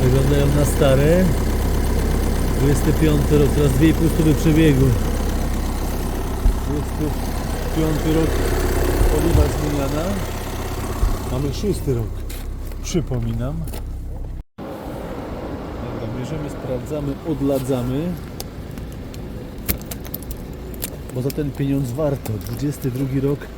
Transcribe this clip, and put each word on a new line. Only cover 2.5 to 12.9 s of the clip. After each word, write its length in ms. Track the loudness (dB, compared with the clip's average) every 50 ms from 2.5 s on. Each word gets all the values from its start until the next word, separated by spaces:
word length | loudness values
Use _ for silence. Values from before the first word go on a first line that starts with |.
| 2 2
Dwudziesty 360 | 2 2 2 2 2 2 2
piąty 440 | 4 4 4 4 4 4 4 4 4
rok, 120 | 4 4 4
teraz 160 | 4 4 4
dwie 180 | 4 6 6 4
i 40 | 4
pół 160 | 4 2 2
stówy 240 | 4 4 4 4 4
przebiegu. 520 | 4 4 4 6 6 6 6 6 6 4 4 4 2 2 0 0 0 0 0 0 0 0 -2 -2 -2 -2 -2 -2 -2 -2 -2 -2 -2 -4 -4 -4 -4 -4 -4 -4 2 4 4 4 4 0
Dwudziesty 400 | -2 -2 -2 -2 -2 -2 -2 -2 -2 -2 -2 -4 -4 -4 -4 -4 -4 -4 -2 -2 -2 0
piąty 380 | 0 2 2 2 2 2 2 2
rok, 160 | 2 2 2 2 2 2 2 2 2 2 2 2 2 2 2 4 4 4 6 6 4
oliwa 260 | 4 4 4 4 4 4 2 0
zmieniana. 500 | -2 0 0 0 0 0 0 0 0 0 -2 -2 -4 -4 -6 -6 -8 -6 -6 -6 -6 -6 -6 -4 -4 -4 -2 0 2 2 2 0 -2 -2
Mamy 220 | -2 0 0 -2 -2
szósty 400 | 0 0 0 0 0 0 0 0
rok, 140 | 0 -2 -4 -4 -6 -6 -8 -8 -8 -8 -8 -8 -8 -8 -8 -8 -8 -6
przypominam. 720 | -2